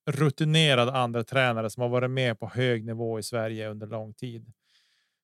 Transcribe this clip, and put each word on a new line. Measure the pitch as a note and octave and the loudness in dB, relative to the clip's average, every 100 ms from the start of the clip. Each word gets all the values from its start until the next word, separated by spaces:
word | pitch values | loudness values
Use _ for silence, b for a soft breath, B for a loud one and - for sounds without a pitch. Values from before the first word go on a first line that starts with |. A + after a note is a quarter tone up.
| - | -6
rutinerad | C#3+ D3+ - D#3 D#3 D#3 B2 A#2+ | 0 0 2 2 4 6 6 4
andra | C3+ A#2+ A#2 | 2 0 0
tränare | A2+ C3 B2+ A2+ A2 | 0 2 2 2 -2
som | - | -2
har | A#2+ | 0
varit | B2 B2+ | 0 0
med | C3 B2+ A2 | 0 0 -2
på | A2+ | -6
hög | B2 B2+ A#2 | -2 0 0
nivå | A2+ A2+ A#2 A2 | -2 -6 -4 -4
i | |
Sverige | - A#2+ A2+ A2 A2 | -4 -4 -4 -4 -8
under | G#2+ G#2+ | -10 -10
lång | A2+ A2 | -10 -10
tid. | - C3 A2+ A2+ - _ _ _ _ _ _ | -10 -12 -12 -16 -20 _ _ _ _ _ _